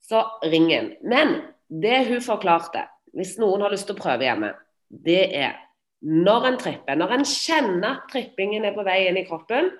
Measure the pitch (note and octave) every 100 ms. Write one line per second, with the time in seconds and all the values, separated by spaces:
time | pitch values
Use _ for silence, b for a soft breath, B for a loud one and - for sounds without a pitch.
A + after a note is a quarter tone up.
0 | - A3 - - D#3 E3 E3 C#3 G#2+ -
1 | D#3 B3 D4+ D#3+ - _ _ D#3+ G3 B3+
2 | A#3+ A#3+ A#3+ G#3+ F#3+ E3+ - - - _
3 | _ - F#3 - G#3+ G3 G3+ G3 F#3+ G3
4 | E3+ B2 C3 A2 G#2 - _ _ _ G2+
5 | D#3+ F3 F#3+ C#3 B2+ - - _ _ _
6 | D#3 D#3+ F3+ A3+ B3 B3+ F#3+ - - C#3
7 | F3+ B3 C#4+ - - D#4+ B3 F3 G#3 C4
8 | - C4+ G#3+ - G3 G#3+ G#3 G#3 G3 F#3
9 | F#3 F#3 - E3 - A#3+ F#4 -